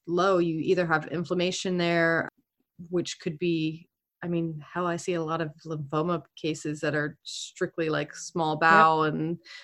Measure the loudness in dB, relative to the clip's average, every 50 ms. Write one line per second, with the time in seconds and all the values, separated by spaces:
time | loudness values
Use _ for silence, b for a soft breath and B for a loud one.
0 | _ -2 0 2 4 4 4 4 4 2 0 0 0 2 2 2 2 2 2 0
1 | 0 -2 -6 -6 -4 -2 -2 0 0 0 -2 -2 -4 -2 0 0 2 2 4 4
2 | 4 4 4 2 0 -4 -10 _ _ _ _ _ _ _ _ -20 -12 -4 -4 -4
3 | -4 -4 -10 -8 -8 -8 -6 -2 -2 -2 0 0 -2 -2 -4 -8 -14 _ _ _
4 | _ _ _ _ -6 -4 -2 -2 -2 -4 -6 -10 -14 -8 -6 -4 -2 -2 -2 -4
5 | -4 -4 -2 -2 -2 -2 -2 -4 -4 -6 -8 -12 -10 -10 -8 -8 -6 -4 -2 -2
6 | 0 0 -2 -4 -4 _ _ -6 -4 -4 -4 -4 -6 -8 -6 -4 -2 -2 0 0
7 | -2 -4 -6 -12 _ -14 -12 -12 -12 -14 -6 -6 -6 -4 -2 -4 -2 0 0 -2
8 | -2 -4 -8 -14 -14 -8 -4 -2 -2 0 0 2 6 6 8 8 8 6 6 4
9 | 2 0 0 -2 -2 -4 -4 -6 B B B B